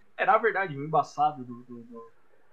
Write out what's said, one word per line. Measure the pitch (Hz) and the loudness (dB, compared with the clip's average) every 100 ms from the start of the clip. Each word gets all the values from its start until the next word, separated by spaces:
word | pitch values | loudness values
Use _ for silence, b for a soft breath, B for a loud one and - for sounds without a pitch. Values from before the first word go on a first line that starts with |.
| - - | -16 0
É, | 180 | 4
na | 214 | 4
verdade, | 226 180 190 139 | 4 0 -2 -4
o | |
embaçado | 147 160 - - 143 135 | 0 0 0 0 0 0
do, | 123 120 | -10 -14
do, | 123 120 | -14 -16
do, | 117 117 113 - - - - | -16 -18 -18 -20 -20 -20 -20